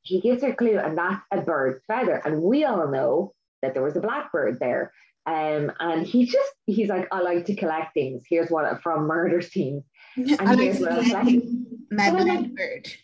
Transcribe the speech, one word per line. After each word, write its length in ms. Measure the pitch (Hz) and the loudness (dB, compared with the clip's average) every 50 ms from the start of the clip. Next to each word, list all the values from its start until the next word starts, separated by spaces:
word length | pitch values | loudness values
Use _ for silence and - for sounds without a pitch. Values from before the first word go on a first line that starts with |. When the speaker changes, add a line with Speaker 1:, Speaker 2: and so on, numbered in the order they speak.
Speaker 1:
he 180 | _ - 185 185 | _ -2 -2 0
gives 240 | - 240 247 247 277 | 2 0 0 0 0
her 60 | 262 | -4
a 60 | - | -2
clue, 220 | - 240 226 214 | 0 0 0 0
and 200 | - - 151 156 | 0 -2 -2 -4
that's 260 | 165 170 185 196 196 - _ | -2 -2 -4 -4 -6 -6 _
a 100 | 202 175 | -6 -4
bird 400 | 143 175 160 143 131 131 131 - _ | -2 -2 -2 0 0 -2 -2 -4 _
feather. 340 | - - 240 254 180 147 - - | -6 -4 -2 0 0 -2 -2 -2
And 180 | - 156 151 | -2 -2 0
we 240 | 165 190 254 294 311 | 2 2 2 2 2
all 220 | 269 226 180 160 139 | 2 0 0 0 0
know 440 | 139 131 135 131 131 165 196 196 _ _ _ _ _ _ | 0 0 0 2 2 0 -2 -4 _ _ _ _ _ _
that 120 | - 131 131 | -6 -4 -2
there 100 | 135 131 | -2 -2
was 120 | 147 147 | 0 -2
a 60 | 170 | -2
blackbird 580 | 156 220 262 294 - - - 156 135 - 127 120 | -4 -2 -4 -6 -6 -4 -2 -2 0 0 -2 -2
there. 340 | - 123 127 - - - _ _ _ _ _ _ _ | -2 -2 -2 -2 -4 -6 _ _ _ _ _ _ _
Um, 460 | 156 165 156 156 156 151 151 147 - - - | -4 -2 -2 0 0 0 -2 -2 -4 -4 -4
and 260 | 165 170 165 160 170 | -4 -2 -2 -2 -2
he 200 | - - 247 247 | 2 4 4 4
just, 260 | 240 494 539 554 554 - _ _ | 4 2 0 0 0 -6 _ _
he's 240 | - 196 220 214 190 | -2 0 0 0 0
like, 180 | 196 185 180 - | 0 -2 -2 -4
"I 100 | 190 185 | -2 -2
like 240 | 180 175 175 175 170 | 0 0 0 -2 -2
to 80 | - 196 | -4 -4
collect 380 | - 202 160 160 160 165 - _ | -2 -2 -2 -2 -2 -4 -4 _
things. 300 | 156 135 131 131 123 - _ | -2 -2 -2 -6 -10 -4 _
Here's 200 | 170 165 170 170 | 0 0 2 2
what 320 | 165 156 147 - - - | 0 0 0 0 -2 -4
from 260 | - 170 160 151 151 | -4 -2 -2 0 0
murder 340 | 151 156 170 175 196 170 175 | 0 0 0 0 2 0 0
scenes." 420 | 175 - - 190 151 131 143 143 - _ | -2 -2 -4 -4 -2 -2 -4 -8 -10 _
Speaker 2:
<laughs> 40 | _ _ - - - | _ _ -20 -12 -6
Speaker 1:
And 220 | 254 247 269 294 - | -4 0 0 2 2
Speaker 2:
I 140 | 196 208 247 | 4 4 6
like 60 | 247 | 6
Speaker 1:
here's 180 | 254 - - | 4 2 2
Speaker 2:
to 60 | - 359 | 0 0
Speaker 1:
what 80 | - | 0
I 40 | - | 0
Speaker 2:
collect 140 | 233 233 240 | 2 2 2
Speaker 1:
collect. 200 | 202 196 247 240 | 2 2 4 4
Speaker 2:
things. 380 | 247 240 - - - - - - - - - _ | 4 4 4 0 -6 -6 -6 -8 -12 -18 -10 _
Mad 160 | 208 208 202 - 339 | 2 4 4 6 4
Speaker 1:
And 40 | |
I'm 100 | 381 370 | 4 4
Speaker 2:
Mad 140 | 359 - - | 2 2 0
Speaker 1:
like, 140 | - - - | -2 -6 -4
Speaker 2:
bird. 320 | - 185 - - - - - - - | -6 -6 -6 -6 -10 -12 -16 -18 -18